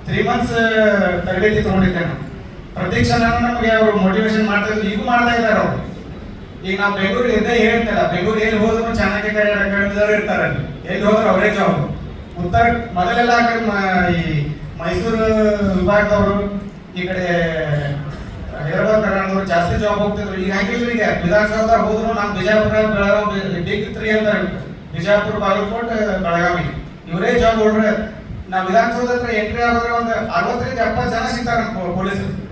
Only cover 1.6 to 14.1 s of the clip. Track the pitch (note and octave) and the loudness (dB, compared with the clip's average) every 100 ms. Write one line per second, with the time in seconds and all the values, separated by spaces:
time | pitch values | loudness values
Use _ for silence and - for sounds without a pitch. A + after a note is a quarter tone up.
1.6 | G3+ F#3+ F#3 F3 E3+ - - - - - | 2 2 2 0 -4 -6 -10 -12 -14 -16
2.6 | - - F3 A#3 A#3+ A#3+ A#3 A#3+ A#3+ A#3 | -12 -6 -2 0 2 4 2 2 0 0
3.6 | A3+ A3 A3 G3 F#3+ F#3+ G#3+ G#3+ G#3 G3 | 2 4 4 4 2 2 2 2 2 0
4.6 | G#3+ G#3+ G3 G#3 B3+ A#3+ A#3+ A#3 A3 F#3+ | 0 -2 -2 -2 2 2 4 2 2 2
5.6 | - - - - - - - - - - | 0 -2 -8 -12 -14 -14 -14 -14 -16 -10
6.6 | F#3 F#3+ G3+ G3 G3 - A#3 G#3+ A#3 A3+ | -6 -2 0 0 0 0 2 2 2 4
7.6 | G#3+ A#3 A3+ F3+ E3+ F3 G3+ G#3+ A3 G#3+ | 4 2 2 0 0 0 0 0 2 2
8.6 | A3+ A3+ A#3 A3 G3 G#3 G#3+ G#3+ G#3 G3+ | 2 2 0 0 0 0 -2 2 2 2
9.6 | G3 G3+ G3+ G3+ G#3+ G#3 - F3 - - | 0 0 0 0 2 2 0 0 0 -2
10.6 | - - - G#3 G#3+ G#3+ G#3 F#3 G#3 G3+ | -6 -10 -6 0 2 4 4 2 2 2
11.6 | F#3 D3 - - - - - F3 F3 A#3 | 0 0 -2 -6 -10 -14 -14 -6 -2 2
12.6 | A#3 A#3 - F3+ F3+ - A#3+ A#3 A#3 A3+ | 2 2 -2 -2 0 2 4 4 2 0
13.6 | A3 G3 F#3+ F#3 F3 | 0 0 0 2 2